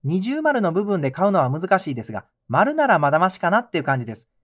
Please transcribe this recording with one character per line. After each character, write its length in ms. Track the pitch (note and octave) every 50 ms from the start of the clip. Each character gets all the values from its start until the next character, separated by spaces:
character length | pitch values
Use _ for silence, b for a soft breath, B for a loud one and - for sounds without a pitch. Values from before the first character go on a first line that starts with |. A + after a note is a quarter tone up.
| -
二 160 | C3+ E3+ F#3+
重 220 | F#3+ A#3+ C#4 D#4
丸 200 | D#4 D4+ C#4+ A#3+
の 120 | G#3 E3+ D#3+
部 100 | F#3+ G#3
分 160 | G#3 G3+ F3+
で 120 | C#3+ C3+
買 160 | C3 - F#3
う 40 | G#3
の 80 | G3 F3+
は 100 | C#3 B2
難 300 | C#3 D#3 F3+ F#3 G3 F#3
し 120 | - D#3
い 40 | C3
で 80 | A#2 G#2+
す 80 | -
が、 140 | G#2+ G2 - _ _ _ _ -
丸 240 | A#2 D3+ G#3 C4+ D4+
な 140 | D#4 D4
ら 120 | C4 G3+ D#3
ま 120 | D3 C#3+
だ 80 | D3 D#3
マ 100 | F3+ F#3+
シ 100 | F#3 -
か 100 | - E3+
な 100 | F#3+ -
っ 100 | - _
て 80 | -
い 40 | E3
う 20 | C3+
感 160 | - C3+ B2+
じ 40 | A#2
で 100 | A2 A2+
す。 140 | - - _ _ _